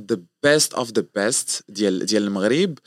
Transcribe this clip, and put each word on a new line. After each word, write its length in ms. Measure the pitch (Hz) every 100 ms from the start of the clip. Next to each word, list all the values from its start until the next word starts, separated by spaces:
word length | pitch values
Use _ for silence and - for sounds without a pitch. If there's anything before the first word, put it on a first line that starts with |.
| 104
the 40 | 107
best 640 | - _ 143 151 - -
of 60 | 120
the 160 | 110 - 104
best 420 | 104 - - - -
ديال، 380 | 101 104 92 95
ديال 160 | 107
المغرب. 560 | 104 98 101 143 196 147